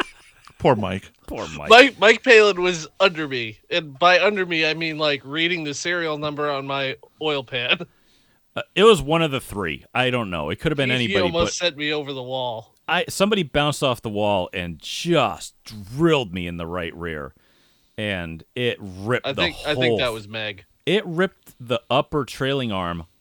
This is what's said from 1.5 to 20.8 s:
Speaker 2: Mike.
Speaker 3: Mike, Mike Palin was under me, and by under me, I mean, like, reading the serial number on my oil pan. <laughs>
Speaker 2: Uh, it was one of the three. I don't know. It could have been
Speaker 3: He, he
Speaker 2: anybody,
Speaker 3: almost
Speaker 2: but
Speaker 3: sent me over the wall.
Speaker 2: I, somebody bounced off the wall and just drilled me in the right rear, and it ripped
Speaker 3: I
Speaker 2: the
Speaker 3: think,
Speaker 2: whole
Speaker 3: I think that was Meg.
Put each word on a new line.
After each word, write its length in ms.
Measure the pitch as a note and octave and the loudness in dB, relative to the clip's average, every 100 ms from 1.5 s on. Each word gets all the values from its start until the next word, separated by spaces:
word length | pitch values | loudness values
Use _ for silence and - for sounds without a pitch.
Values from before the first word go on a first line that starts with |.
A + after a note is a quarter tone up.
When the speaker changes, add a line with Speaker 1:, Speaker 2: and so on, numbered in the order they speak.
| D2+ | -4
Speaker 2:
Mike. 120 | D2 | 8
Speaker 3:
Mike, 300 | A3+ C4+ G3+ | 10 8 6
Mike 240 | G3+ A3+ | 4 4
Palin 360 | C4 A3 G#3 F3+ | 8 8 8 4
was 260 | F3+ E3+ D#3 - | 0 -2 -6 0
under 280 | G3 D#3+ D3+ | 0 0 -6
me, 320 | C3 A2+ G#2 - | -4 -6 -10 -6
and 280 | E3+ D#3 C3+ | -4 -4 2
by 200 | F3 F3+ | 4 6
under 260 | F#3 G#3 F3+ | 4 0 -2
me, 200 | E3 D#3+ | 0 0
I 80 | |
mean, 240 | D#3+ E3 D3+ | -2 -4 -2
like, 240 | D3+ C#3+ | -2 -2
reading 400 | C3 D3+ E3 F3 | -4 -4 -2 -2
the 100 | D3+ C#3 | -6 -6
serial 420 | F3 F3 E3 D3+ | -4 -4 -4 -4
number 320 | D3+ D3 D3 | -6 -4 -4
on 160 | C#3 C#3 | -4 -4
my 320 | C#3 C3+ - - - | -4 -4 -8 -14 -8
oil 220 | D#3 C#3+ | -4 -4
pan. 360 | B2+ B2+ B2 F3 | -4 -6 -2 -2
<laughs> 60 | F3 _ _ _ _ _ _ - | -4 _ _ _ _ _ _ -10
Speaker 2:
Uh, 40 | - | -6
it 120 | - G#3+ | 6 8
was 160 | F#3+ | 6
one 200 | C#3 E3 | 4 2
of 100 | E3 | 2
the 100 | C3+ | -2
three. 420 | - G2 F2 C#2 - | -6 -6 -4 -4 -6
I 160 | A#2+ B2+ | -2 0
don't 180 | B2 G#2 | 0 -2
know. 200 | E2+ D2 | -4 -4
It 120 | F#2+ | -2
could 100 | D#3+ | -4
have 60 | D3 | -2
been 120 | C3 | 0
Speaker 3:
He, 60 | B2+ | 0
he 80 | |
Speaker 2:
anybody, 200 | A#2 G3 F3+ | 0 0 0
Speaker 3:
almost 340 | E3 E3+ - | 0 -2 -2
Speaker 2:
but 60 | F3 | -4
Speaker 3:
sent 100 | C#3+ | -4
me 140 | D3 | -4
over 220 | D3+ C#3 | -4 -6
the 100 | C3+ | -10
wall. 500 | B2 C3 B2 A2+ - _ - | -8 -6 -6 -8 -12 _ -4
Speaker 2:
I, 160 | E3+ - | -2 -2
somebody 340 | - G3 G#3+ | 0 2 2
bounced 400 | D#3+ D3 D3 C#3 | 0 0 0 2
off 180 | C#3 A#2+ | 0 0
the 60 | A#2 | -4
wall 400 | G#2 G#2 G2+ F2+ | 0 2 2 0
and 260 | F#2+ F2 D#2 | -4 -8 -8
just 760 | - - E3+ E3 A2+ D#2+ - _ - | -10 -8 0 2 2 -2 -14 _ -18
drilled 680 | A2 G2 C3 E3 D3+ G#2+ | -16 -10 0 4 4 0
me 140 | F2+ F2 | -4 -6
in 80 | E2+ | -6
the 100 | E2 | -6
right 300 | F2+ E2+ D#2 | -6 -6 -8
rear, 380 | E2+ D#2 C2+ _ _ _ _ _ _ - | -8 -8 -10 _ _ _ _ _ _ -8
and 440 | G#2+ F#2 E2+ E2 - - | -6 -4 -6 -12 -12 -4
it 220 | A#2+ - | -4 -4
ripped 480 | G2 F#2 G2+ A#2+ C3 | -10 -10 -2 -2 -2
Speaker 3:
I 60 | |
Speaker 2:
the 80 | C3+ | -2
Speaker 3:
think, 140 | E3 D3+ | -4 -4
Speaker 2:
whole 140 | D3 | -4
Speaker 3:
I 40 | B2+ | 0
think 240 | B2 A2 | 0 0
that 140 | B2+ | -2
was 160 | A2 G2+ | -4 -10
Meg. 340 | A2 G#2+ G2 - _ | -10 -10 -12 -18 _